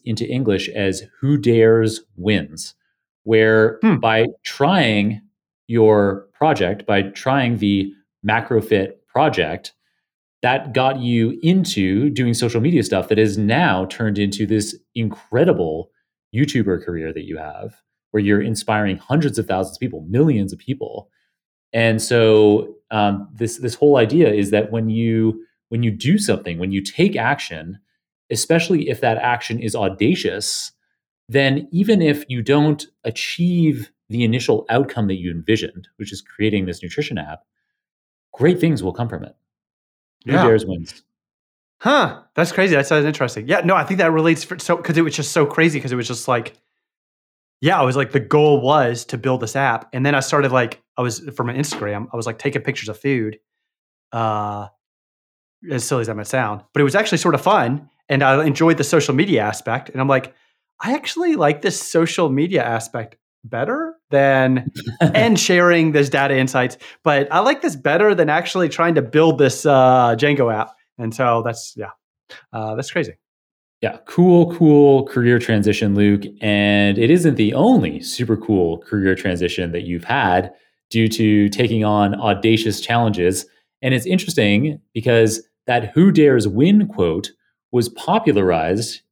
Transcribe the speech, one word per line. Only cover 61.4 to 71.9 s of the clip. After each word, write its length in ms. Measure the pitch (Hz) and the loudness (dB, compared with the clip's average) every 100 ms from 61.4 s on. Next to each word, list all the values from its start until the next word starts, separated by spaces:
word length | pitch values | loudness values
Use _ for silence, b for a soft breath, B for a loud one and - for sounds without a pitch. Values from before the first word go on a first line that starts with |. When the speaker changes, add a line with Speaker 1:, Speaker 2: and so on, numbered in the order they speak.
| 147 151 | 0 0
Speaker 2:
this 180 | - - | -4 -4
social 480 | - 165 165 - 156 | -2 0 0 0 0
media 340 | 135 175 165 | 0 0 -2
aspect 520 | 117 113 - 120 110 _ _ _ 113 | -2 -6 -6 -12 -12 _ _ _ -10
better 500 | 117 170 285 330 320 - | -6 -4 -6 -8 -12 -2
than, 600 | 139 139 135 131 127 127 - - | 2 4 4 2 0 -4 -10 -12
Speaker 1:
<laughs> 160 | - | -2
Speaker 2:
and 380 | 170 214 226 196 | 0 2 2 2
sharing 540 | - 180 175 170 160 | 2 4 4 4 2
this 160 | 147 139 | 2 0
data 280 | 143 139 135 | 0 0 0
insights, 400 | 127 135 127 - B B | 0 0 -2 -6 B B
but 280 | 160 139 139 | 0 0 2
I 80 | 170 | 2
like 220 | 233 285 | 2 0
this 140 | 330 143 | -4 -2
better 360 | - 185 214 | 0 2 4
than 160 | 180 151 | 4 2
actually 380 | 156 - 185 160 | 0 -2 -2 -2
trying 260 | - 170 156 | 0 2 2
to 60 | |
build 360 | 117 147 160 147 | 2 4 4 4
this, 280 | 135 - 143 | 2 2 2
uh, 500 | 135 127 127 120 113 | 6 6 6 4 2
Django 360 | 147 139 117 | 0 2 0
app." 220 | 107 - _ _ - | 0 -6 _ _ -10
And 180 | 113 113 | -10 -2
so 260 | 123 117 | 0 0
that's, 300 | 117 110 - 113 | -2 -8 -14 -14
yeah, 140 | 101 | -16